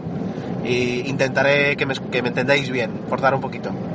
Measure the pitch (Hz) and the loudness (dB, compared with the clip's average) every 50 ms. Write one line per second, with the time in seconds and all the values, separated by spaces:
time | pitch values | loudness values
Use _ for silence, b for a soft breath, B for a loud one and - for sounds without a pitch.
0 | - - - B B B B B B B B - - 117 123 123 123 123 123 123 | -6 -6 -6 B B B B B B B B -4 -2 0 0 2 2 0 0 -2
1 | 127 139 143 135 135 131 - 135 135 139 143 143 143 143 139 - 147 135 131 - | -2 -2 0 0 0 2 2 4 4 6 6 6 4 2 2 0 0 -2 -2 -4
2 | - - 135 123 120 123 120 135 123 135 143 147 131 127 127 127 113 - - - | -4 -2 -2 0 0 0 0 0 2 4 4 2 2 0 0 -2 -2 -2 -4 -8
3 | - - 139 - 139 131 135 - - 127 - 113 - 101 95 - - - | -4 -4 -2 2 2 2 2 2 -2 -4 -6 -6 -6 -6 -6 -6 -6 -6